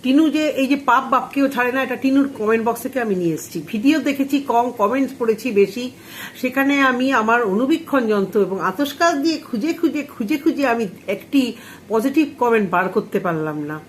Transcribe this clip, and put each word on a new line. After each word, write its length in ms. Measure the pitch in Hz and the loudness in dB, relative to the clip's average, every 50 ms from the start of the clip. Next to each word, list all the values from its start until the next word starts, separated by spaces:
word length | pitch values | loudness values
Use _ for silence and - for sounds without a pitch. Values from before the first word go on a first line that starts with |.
| - | 2
টিনু 260 | 254 262 294 320 302 | 4 4 4 4 4
যে 140 | - 311 311 302 - - | 2 0 0 0 0 0
এই 60 | 269 | 0
যে 100 | 247 285 277 - - | 0 0 0 2 2
পাপ 140 | 233 254 262 240 | 2 2 2 2
বাপকেও 360 | 269 254 - - - 277 277 | 0 0 0 -2 -2 0 0
ছাড়ে 240 | - - 240 247 247 | 0 0 0 -2 0
না, 120 | 247 269 262 | 0 -2 -2
এটা 120 | 247 247 | -2 -4
টিনুর 320 | - - 269 269 277 277 - - | -2 0 2 4 4 2 2 -2
কমেন্ট 260 | - 214 214 226 226 220 | -4 0 0 0 2 0
বক্স 140 | 233 226 226 | -2 -4 -4
থেকে 200 | - 262 - 262 233 | -6 -6 -4 -4 -2
আমি 100 | 220 196 | -2 -2
নিয়ে 180 | 180 175 170 156 | 0 0 0 -2
এসেছি। 260 | - - - - 170 151 | -2 -6 -10 -10 -10 -8
ভিডিও 320 | - - 214 214 277 294 311 | -6 -6 2 2 4 2 4
দেখেছি 400 | 240 285 277 277 269 277 285 277 | 0 -2 0 0 -2 0 0 -2
কম, 320 | 277 - 247 233 240 247 | -2 2 2 2 2 0
কমেন্টস 420 | 240 - 202 208 247 277 269 254 - - | 0 0 0 0 2 0 0 -2 -2 -2
পড়েছি 320 | 247 226 220 214 - 254 | 0 0 0 0 -2 0
বেশি, 400 | 208 202 196 185 - 240 247 254 - - - - - - - - - - | 4 4 2 2 2 -8 -8 -8 -10 -14 -20 -20 -16 -16 -16 -16 -10 -4
সেখানে 400 | - 254 254 269 277 277 285 277 | -4 -2 0 0 2 2 2 4
আমি 320 | 269 262 247 240 254 269 269 | 2 2 2 2 0 2 2
আমার 300 | 233 214 220 233 240 240 | 2 2 2 2 2 2
অনুবীক্ষণ 640 | 196 185 214 254 262 330 - - - - 269 233 | 0 0 0 2 2 0 -2 0 -2 0 0 2
যন্ত্র 340 | 214 214 202 190 185 - 214 | 2 0 0 0 0 2 0
এবং 160 | 196 175 190 190 | 0 0 -2 -2
আতসকাচ 540 | 160 185 185 - 285 277 - - 339 339 349 | -2 -4 -2 -2 -4 -4 0 0 2 2 2
দিয়ে 220 | 277 277 330 311 | 2 0 -2 -2
খুঁজে 360 | - - - - 220 233 320 330 | -2 -6 -6 -6 -4 -2 -2 -2
খুঁজে, 280 | - - 311 254 302 277 | 0 -2 -2 -2 -2 -8
খুঁজে 340 | - - - 233 208 311 | -8 -8 -8 -4 -4 -4
খুঁজে 300 | 294 - 339 269 254 277 | 0 0 -2 0 2 0
আমি 180 | 254 233 233 226 180 - - - | 0 0 0 -2 -6 -8 -10 -6
একটি 340 | - 202 - - - - 277 254 233 214 - - - - - - | -6 -6 -6 -6 0 2 2 2 2 -4 -10 -16 -20 -20 -20 -8
পজিটিভ 380 | - 208 226 214 269 269 311 311 277 - | -2 -2 0 0 2 2 2 2 2 0
কমেন্ট 320 | - 247 240 226 220 208 175 | 0 2 2 4 2 2 2
বার 200 | 180 175 185 185 | 2 0 0 2
করতে 300 | 185 220 175 - - 190 | -2 -2 -4 -2 -4 -2
পারলাম 380 | 170 180 165 156 156 156 151 151 147 147 | -2 -2 -2 -2 -4 -4 -4 -6 -6 -8
না 100 | 151 156 156 | -8 -10 -12